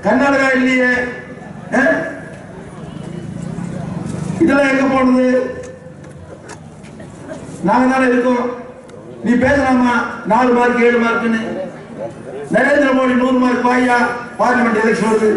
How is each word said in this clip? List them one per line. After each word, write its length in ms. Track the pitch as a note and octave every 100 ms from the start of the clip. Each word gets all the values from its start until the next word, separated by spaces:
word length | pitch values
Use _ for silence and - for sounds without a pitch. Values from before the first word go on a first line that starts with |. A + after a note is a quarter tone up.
கர்நாடகா 440 | F#3+ B3+ C#4 C#4 C4+ B3+
இல்லையே, 360 | B3+ B3+ B3 B3 B3 A#3+ - - - - -
ஆ? 80 | C3 C3 - - - - - - - - - - - - - - - - - - - - - - - - -
இதெல்லாம் 300 | E4 C#4+ C#4
எங்க 160 | C4 C4
போனது? 320 | C4 B3+ B3+ B3+ B3+ - - - - - - - - - - - - - - - - - - - - - -
நாங்க 300 | F3 B3+ B3+
தானே 120 | C4 B3+
இருக்கோம். 400 | B3 B3 A#3+ A#3+ - - - - - - -
நீ 80 | G3
பேசலாமா? 600 | B3 C4 C#4+ C4 B3+ B3 A#3+ G#3 - -
நாலு 280 | A3+ B3+
மார்க், 280 | A#3+ A#3+ A#3+
ஏழு 160 | A#3 A#3+
மார்க்குன்னு. 420 | A3+ D4 A3+ A3+ A3 A3+ - - - - A2+ - A#3+ - -
நரேந்திர 360 | - C4 C#4+ C#4
மோடி 200 | B3+ B3+
நூறு 180 | B3 B3+
மார்க் 360 | B3+ B3 A#3+ B3
வாயா, 300 | B3 B3+ B3 A#3+ - - -
பார்லிமெண்ட் 420 | A#3+ A#3+ A#3 G#3+
எலெக்ஷன் 280 | A3+ G#3+ G#3+
வருது. 200 | A3 G#3+